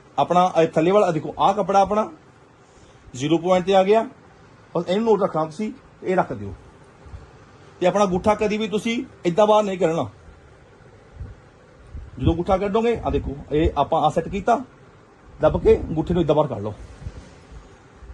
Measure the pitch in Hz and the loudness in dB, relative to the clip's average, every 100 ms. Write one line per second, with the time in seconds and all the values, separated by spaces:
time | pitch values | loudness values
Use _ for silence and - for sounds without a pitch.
0 | - - 139 175 180 165 160 165 165 202 | -8 -2 2 2 2 4 2 2 4 4
1 | 185 156 147 - 156 202 185 196 190 214 | 4 0 -4 0 2 2 2 2 2 0
2 | - - - - - _ _ - - - | -4 -8 -20 -20 -20 _ _ -20 -20 -20
3 | - 123 143 160 170 185 175 196 190 220 | -20 -8 -2 0 2 0 2 2 4 2
4 | 226 - - - - - - 165 170 196 | 0 -8 -20 -20 -20 -20 -8 -6 -2 0
5 | 233 196 190 156 156 156 214 - - - | 2 2 2 -2 -4 -6 -8 -10 -18 -10
6 | - 185 - 101 101 92 - - - - | -2 -2 -2 -6 -12 -14 -20 -20 -20 -20
7 | - - - - - - - - 180 190 | -20 -20 -20 -20 -20 -20 -20 -2 0 2
8 | 208 180 214 208 214 214 214 202 226 233 | 0 0 0 0 0 -2 -2 -4 -4 -6
9 | 262 - 175 170 208 214 208 185 175 165 | -8 -6 -2 2 4 4 2 0 -2 -2
10 | 110 - - - - - - - - - | -6 -10 -20 -20 -20 -20 -20 -20 -20 -20
11 | - - - - - _ _ - - - | -20 -16 -16 -18 -20 _ _ -20 -20 -18
12 | - - 127 165 170 190 196 220 233 226 | -16 -4 -2 0 0 0 0 0 0 -2
13 | - 139 - 143 - 151 175 143 139 160 | -2 -4 -4 -10 -6 -2 0 0 0 0
14 | 147 170 160 190 208 233 - - - - | 0 -2 -4 -4 -2 -2 -4 -18 -20 -20
15 | _ _ - - 151 156 - 226 - 156 | _ _ -20 -2 0 2 4 2 2 -4
16 | - 180 156 151 147 107 107 104 - - | -2 0 2 2 0 -4 -8 -10 -16 -18
17 | - - - - - - - - - - | -18 -16 -20 -20 -20 -20 -20 -20 -20 -20
18 | - | -20